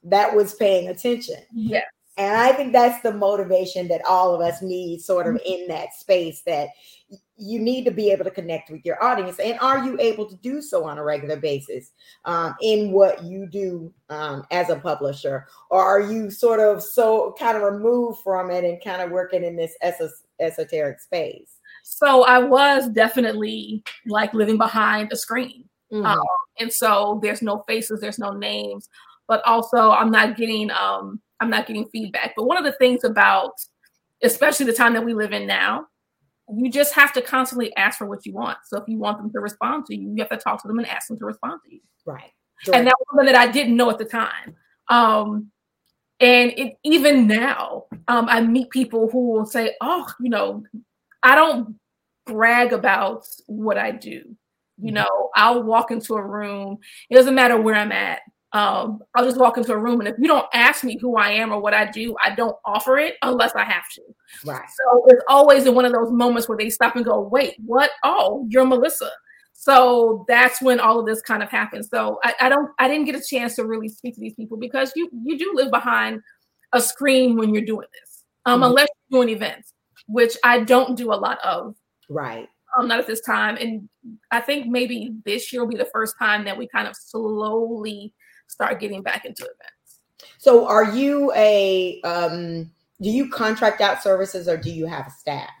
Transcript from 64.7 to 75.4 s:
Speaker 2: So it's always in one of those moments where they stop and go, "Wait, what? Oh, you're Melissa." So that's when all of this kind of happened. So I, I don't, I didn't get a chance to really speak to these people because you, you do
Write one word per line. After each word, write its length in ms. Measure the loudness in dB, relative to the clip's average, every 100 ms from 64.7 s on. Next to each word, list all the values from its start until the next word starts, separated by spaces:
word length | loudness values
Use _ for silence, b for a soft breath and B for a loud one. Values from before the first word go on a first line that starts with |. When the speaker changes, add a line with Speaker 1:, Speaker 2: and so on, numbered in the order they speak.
| -2
Speaker 2:
So 280 | 4 8 10
it's 160 | 10 8
always 380 | 8 8 8 6
in 80 |
one 100 | 4
of 80 | 2
those 200 | 0 0
moments 360 | 2 2 0 -2
where 80 | -4
they 140 | -4
stop 240 | 0 0
and 100 | 2
go, 160 | 0 0
"Wait, 360 | 0 0 0 -6 -2
what? 240 | 2 2 0
Oh, 420 | 0 2 0 -2 0
you're 160 | 2
Melissa." 460 | 4 4 0 -2 -10 -14 b b b _
So 680 | 4 6 6 4 2 0 2
that's 320 | 4 4 4
when 180 | 2 4
all 220 | 4 2
of 60 | 0
this 160 | -4
kind 200 | -4 -4
of 60 | -2
happened. 380 | -4 -6 -8 -6
So 320 | -4 -4 -2
I, 120 | -4 2
I 60 | 2
don't, 220 | 4 0 0
I 80 | 0
didn't 200 | 2 -2
get 80 |
a 80 | -4
chance 320 | -6 -4 -4 -6
to 80 |
really 240 | -6 -6 -8
speak 260 | -12 -14
to 60 | -12
these 140 | -16
people 240 | -14 -14 -12
because 340 | -8 -4 -4
you, 140 | -4 -8 -8
you 140 | -8
do 140 | -6